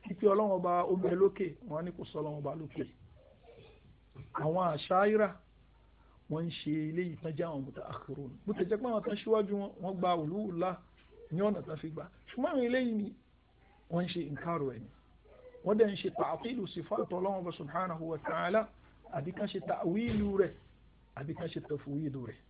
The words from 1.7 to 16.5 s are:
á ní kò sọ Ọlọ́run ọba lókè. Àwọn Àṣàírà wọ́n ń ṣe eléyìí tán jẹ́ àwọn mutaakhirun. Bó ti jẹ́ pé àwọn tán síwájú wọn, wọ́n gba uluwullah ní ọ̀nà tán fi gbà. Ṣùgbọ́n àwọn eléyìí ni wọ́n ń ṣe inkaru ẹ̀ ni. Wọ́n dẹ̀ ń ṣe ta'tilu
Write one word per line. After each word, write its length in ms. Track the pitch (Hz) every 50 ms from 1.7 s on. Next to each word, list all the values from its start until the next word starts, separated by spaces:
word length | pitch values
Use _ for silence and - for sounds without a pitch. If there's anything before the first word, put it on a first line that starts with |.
| 151
á 40 | 156 170
ní 80 | 180
kò 120 | 170 - -
sọ 140 | - - 151
Ọlọ́run 180 | 156 151 147 151
ọba 160 | 143 147 156
lókè. 280 | 160 156 139 - - 131 120 - - - - - - - - - - - - - - - - - - - - - - - _ _ 135 147 - -
Àwọn 300 | - 147 156 165 185 185 170 156
Àṣàírà 540 | 139 - - 185 185 202 208 214 214 214 190 175 - - _ _ - - - - _ - - - _ - - - - _ -
wọ́n 120 | 147 160 170
ń 40 | 170
ṣe 200 | 165 - - 151 151 156 156 156
eléyìí 260 | 160 170 180 175 156 113
tán 120 | - 160 156
jẹ́ 100 | 139 175
àwọn 180 | 170 156 139 135
mutaakhirun. 680 | - 113 - - - - - - - 135 - 139 123 - - -
Bó 80 | 196 208
ti 100 | - 180
jẹ́ 140 | 175 220 208
pé 60 | 262
àwọn 160 | 247 226 214 -
tán 140 | 240 214
síwájú 360 | 208 - 220 220 220 208 190 202 202
wọn, 120 | 196 - - -
wọ́n 140 | 180 185 190 175
gba 160 | 185 180 175
uluwullah 640 | 170 156 151 175 208 214 202 175 165 180 185 180 - - - - - - - - - - -
ní 100 | 151 175
ọ̀nà 200 | 202 214 202 175 131
tán 120 | - 156
fi 120 | 151 - 160
gbà. 160 | 156 - - - - - - -
Ṣùgbọ́n 200 | - 240 262 349
àwọn 120 | 330 262 240
eléyìí 260 | 240 247 262 254 240 220
ni 180 | 214 208 - - - _ _ _ _ _ _ _ _ - - - - _ -
wọ́n 120 | 165 170 180
ń 20 |
ṣe 140 | 175 - 175 160 143
inkaru 400 | 147 - - 170 170 165 143 131
ẹ̀ 80 | 120 110
ni. 100 | 110 - - - _ - - - _ - - - - - - - -
Wọ́n 120 | 175 214
dẹ̀ 100 | 214 226 208
ń 40 | 196
ṣe 120 | 165 - 190 -
ta'tilu 520 | - - 139 - - - 233